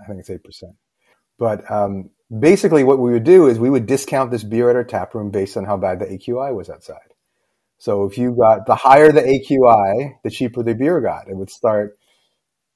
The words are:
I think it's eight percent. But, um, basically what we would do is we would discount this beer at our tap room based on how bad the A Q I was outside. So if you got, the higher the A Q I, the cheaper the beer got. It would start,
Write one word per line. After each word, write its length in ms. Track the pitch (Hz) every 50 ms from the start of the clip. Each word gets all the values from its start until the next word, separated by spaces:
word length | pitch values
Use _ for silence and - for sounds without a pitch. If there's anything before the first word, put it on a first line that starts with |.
I 40 | 104
think 140 | 95 101 92
it's 100 | - -
eight 120 | 95 85
percent. 340 | _ _ 90 - 95 92 95 _ _ _ _ _ _ _ _ _ _ _ _ -
But, 320 | 120 113 107 98 - -
um, 400 | 107 104 101 98 98 95 92 - _ _ _ - 113
basically 460 | 107 131 160 196 185 - 165 160 147
what 160 | 131 131 139 131
we 140 | 123 123
would 120 | 120 117 113
do 220 | 151 185 185 160
is 120 | 131 117 110
we 120 | 117 131
would 160 | 143 127 110
discount 440 | 101 135 135 - - 147 135 131 120
this 120 | 120 113
beer 280 | 104 101 110 117 120 120
at 60 | 120
our 80 | 123 120
tap 300 | - 113 95 92 - -
room 160 | 113 104 101
based 280 | 98 101 98 98 - 113
on 60 | 98
how 100 | 101 101
bad 240 | 92 95 92 90 87
the 100 | 101 92
A 60 | 95
Q 220 | 98 - 123 120 123
I 120 | 135 139
was 180 | 127 98 82 -
outside. 260 | - - _ - - - _ _ _ _ _ _ _ _ _ _ _ _ _ _ _ _
So 240 | - - 104 101 98
if 140 | 98 - 123
you 160 | 123 123 120
got, 320 | 120 117 110 110 101 -
the 80 | - 113
higher 380 | - - 127 135 147 151 156
the 120 | 147 151 123
A 140 | 131 139 131
Q 300 | - - 143 135 127 120
I, 500 | 113 107 98 95 101 120 139 143 - _ -
the 60 | 110
cheaper 340 | - - 127 117 120 127 113
the 100 | 117 117
beer 260 | 113 135 156 180 160
got. 280 | 113 92 85 85 - -
It 80 | 98
would 140 | 95 98 -
start, 460 | - - - 113 107 104 104 104 104 _ _ _ _ _ _ _ _ _ _ _ _ _ _ _ _